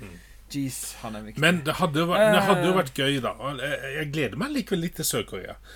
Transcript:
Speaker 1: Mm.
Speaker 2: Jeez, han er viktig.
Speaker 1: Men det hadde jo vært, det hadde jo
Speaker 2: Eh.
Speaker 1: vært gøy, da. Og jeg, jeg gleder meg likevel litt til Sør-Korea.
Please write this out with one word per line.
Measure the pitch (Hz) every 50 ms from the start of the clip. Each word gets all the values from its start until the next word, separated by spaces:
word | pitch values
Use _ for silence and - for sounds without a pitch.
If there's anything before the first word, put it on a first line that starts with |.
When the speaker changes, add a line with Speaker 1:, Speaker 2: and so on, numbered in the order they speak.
Speaker 1:
Mm. | 107 95 87 90 - - - - - -
Speaker 2:
Jeez, | - 143 139 131 - - - - - -
han | - 113 107
er | 107
viktig. | 107 107 110 135
Speaker 1:
Men | 151 170 185 170 135
det | 156 - -
hadde | 180 165 143 156
jo | 170 170
vært, | 180 - 214 214 185
det | 185
hadde | 196 196 196 - -
jo | 180 185
Speaker 2:
Eh. |
Speaker 1:
vært | 185 170 - -
gøy, | - 135 139 143 135
da. | 117 104 92 -
Og | 120 139 143 123
jeg, | 127 143 151 - 131 135 135
jeg | 151 156 147
gleder | 139 160 139 104 98
meg | 117 220 285
likevel | 302 269 - - 196 170
litt | 165 175 -
til | - 151
Sør-Korea. | - - 120 98 - - 95 - - - - - - -